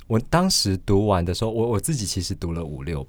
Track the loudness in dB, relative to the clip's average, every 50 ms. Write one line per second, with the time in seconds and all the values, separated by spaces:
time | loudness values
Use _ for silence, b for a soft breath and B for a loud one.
0 | -6 0 0 0 0 2 2 2 4 4 2 2 2 0 0 -2 0 2 4 4
1 | 4 4 2 2 2 0 -2 -2 -2 -2 0 0 0 2 2 0 0 -2 -4 -2
2 | -2 -4 -4 -4 -4 -4 -6 -6 -4 -6 -4 -4 -6 -6 -8 -8 -6 -6 -6 -6
3 | -6